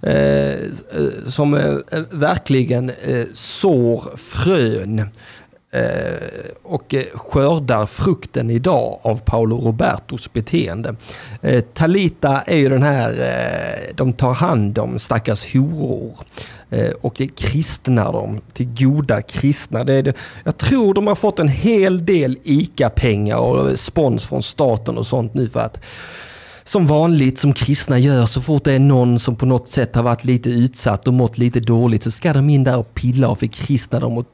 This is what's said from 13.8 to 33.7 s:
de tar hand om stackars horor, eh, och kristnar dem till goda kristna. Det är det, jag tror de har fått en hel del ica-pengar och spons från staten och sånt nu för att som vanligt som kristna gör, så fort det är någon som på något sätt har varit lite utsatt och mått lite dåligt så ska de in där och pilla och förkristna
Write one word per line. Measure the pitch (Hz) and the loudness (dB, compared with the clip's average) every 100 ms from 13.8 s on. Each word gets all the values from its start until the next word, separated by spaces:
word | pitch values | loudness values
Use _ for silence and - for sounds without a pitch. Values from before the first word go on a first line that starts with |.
| - | -10
de | - 131 | -2 -2
tar | 120 127 | 0 0
hand | 123 175 143 104 113 | 0 0 2 0 -2
om | 117 92 | -4 -6
stackars | - 113 110 107 - | -2 -2 -2 -4 0
horor, | 131 139 160 135 107 117 - - - - - - | 0 0 -2 -4 -6 -8 -14 -20 -18 -18 -20 -8
eh, | 117 110 - | -2 -2 -2
och | 123 - 135 - | -8 -6 -8 -4
kristnar | 107 135 160 - - 120 101 | -4 -2 -2 -6 0 0 2
dem | - 104 107 - | -2 -4 -8 -12
till | - 123 117 | -8 -6 0
goda | 131 147 139 107 | 2 2 0 -2
kristna. | 101 - 139 147 - 120 | -2 -2 0 -2 -4 -6
Det | 127 | 0
är | 135 | 2
det, | 135 - - - | 2 -4 -8 -10
jag | - - | -6 -2
tror | - 269 214 | 0 2 4
de | 196 208 | 2 2
har | |
fått | 202 214 196 | 2 0 2
en | 156 | 0
hel | 131 202 226 190 185 165 | 2 2 4 4 2 2
del | 185 135 131 | 2 2 -2
ica-pengar | - 143 170 - 123 - 127 104 104 113 | 0 2 2 0 0 2 2 2 0 0
och | 117 131 135 131 | 2 2 0 -2
spons | - - 143 113 - | -2 0 2 0 -2
från | 135 | -6
staten | 120 - 139 113 110 117 | -6 0 2 2 -2 -4
och | 117 | -2
sånt | 131 113 | -2 -2
nu | 127 120 | -2 -4
för | 123 | -2
att | 113 - - - - - - - - - | -6 -8 -18 -18 -18 -18 -20 -20 -20 -20
som | - 208 165 | -4 2 4
vanligt | 151 165 165 131 131 | 4 4 4 2 2
som | 143 | 0
kristna | 135 120 139 - 127 | 2 0 -2 0 2
gör, | 135 135 113 | 4 4 2
så | - | 0
fort | 123 151 | 0 0
det | 147 | 2
är | 135 | 4
någon | 139 131 123 120 | 6 6 4 2
som | - 117 | 0 0
på | 127 | 2
något | 127 - | 0 0
sätt | - 117 | -2 0
har | - | 0
varit | 120 117 | 0 0
lite | 127 123 123 | 0 0 2
utsatt | 120 127 - - 101 - | 2 2 2 -2 0 2
och | |
mått | 127 120 - | 2 2 2
lite | 123 120 | 0 0
dåligt | 110 117 123 110 | 2 2 4 2
så | - | -2
ska | - 175 | -4 0
de | 139 143 | 2 4
in | 143 | 4
där | 131 127 | 4 2
och | 117 | -2
pilla | - 123 127 127 | -4 0 2 2
och | 123 | 2
förkristna | 117 - - | -4 -6 -2